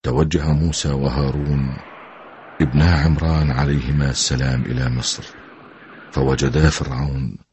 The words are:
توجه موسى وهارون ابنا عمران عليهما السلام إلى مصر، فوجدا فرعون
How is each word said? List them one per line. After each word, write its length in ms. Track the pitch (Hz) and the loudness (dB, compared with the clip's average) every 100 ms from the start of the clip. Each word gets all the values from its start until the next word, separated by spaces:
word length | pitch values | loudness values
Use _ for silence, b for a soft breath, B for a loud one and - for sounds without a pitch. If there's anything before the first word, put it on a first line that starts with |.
توجه 500 | - 127 110 80 78 | 0 0 2 2 2
موسى 360 | 73 82 76 73 | 2 2 0 -2
وهارون 840 | 69 69 65 67 71 71 69 67 67 - - - - - - - - | -2 -2 0 -2 -2 -2 -2 -2 -6 -16 -20 -20 -20 -20 -20 -20 -2
ابنا 340 | 76 67 82 80 | 0 4 4 4
عمران 560 | 80 73 80 80 76 | 2 2 2 2 2
عليهما 580 | 64 71 71 67 73 69 | 0 0 0 0 0 0
السلام 520 | 64 - 65 65 64 | -2 -2 0 0 -2
إلى 280 | - 62 64 | -2 -2 -2
مصر، 340 | 62 - - - - - - - - - - - | -2 -4 -8 -12 -20 -20 -20 -20 -20 -20 -20 -8
فوجدا 580 | - 67 65 67 67 78 | -2 0 2 2 4 2
فرعون 680 | - 76 64 71 67 62 - _ | 2 -6 -4 -4 -4 -6 -8 _